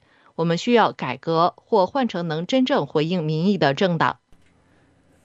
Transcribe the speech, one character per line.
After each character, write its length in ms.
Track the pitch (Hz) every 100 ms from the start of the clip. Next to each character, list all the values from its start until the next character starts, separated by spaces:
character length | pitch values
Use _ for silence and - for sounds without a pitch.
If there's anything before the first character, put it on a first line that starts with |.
| _ _ _ -
我 80 |
们 140 | 165 170
需 160 | -
要 180 | 233 175
改 240 | - 143 123
革 380 | - 165 175 -
或 280 | _ 220 185
换 220 | 277 240
成 200 | 180 175
能 180 | 151 175
真 180 | 262 262
正 200 | 254 143
回 180 | 156 156
应 180 | 180
民 220 | 156 156 185
意 100 | 190
的 160 | 151
政 240 | 139 190 165
党。 200 | 135 - _ - _ _ _ _ _ _ _ _